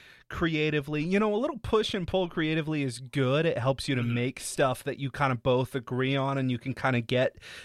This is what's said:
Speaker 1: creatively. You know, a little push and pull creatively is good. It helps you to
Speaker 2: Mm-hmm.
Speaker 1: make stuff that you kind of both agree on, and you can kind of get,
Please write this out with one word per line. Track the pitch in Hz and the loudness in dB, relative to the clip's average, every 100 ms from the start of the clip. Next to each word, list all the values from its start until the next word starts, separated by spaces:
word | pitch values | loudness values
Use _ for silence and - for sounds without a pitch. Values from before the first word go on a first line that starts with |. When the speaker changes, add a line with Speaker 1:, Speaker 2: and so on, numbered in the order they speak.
| - - _ | -20 -20 _
Speaker 1:
creatively. | - 165 156 156 151 143 151 | -2 0 2 2 0 -2 -2
You | 160 196 | 2 2
know, | 214 | 2
a | 214 | 2
little | 285 262 | 0 -4
push | - 214 214 | 2 2 2
and | 208 170 | -2 0
pull | 185 175 | 0 0
creatively | 175 156 160 156 156 | 0 0 0 0 -2
is | 135 117 | -2 -4
good. | 131 143 127 143 | -6 0 2 4
It | 160 123 | 2 2
helps | 123 135 - | 0 0 0
you | 127 | 0
to | |
Speaker 2:
Mm-hmm. | 117 | 2
Speaker 1:
make | 120 123 - | 0 -2 -4
stuff | - - 135 127 | -8 0 2 0
that | 143 127 | -6 -6
you | 139 | -6
kind | - 139 | 0 0
of | 120 | 2
both | 135 127 127 | 2 2 2
agree | 135 120 123 131 139 | -4 -4 -2 0 0
on, | 135 139 | 0 0
and | 131 | -2
you | 123 | -2
can | 131 | -4
kind | 123 135 123 | -2 0 0
of | 113 | 2
get, | 123 127 - - - | 2 2 -2 -16 -18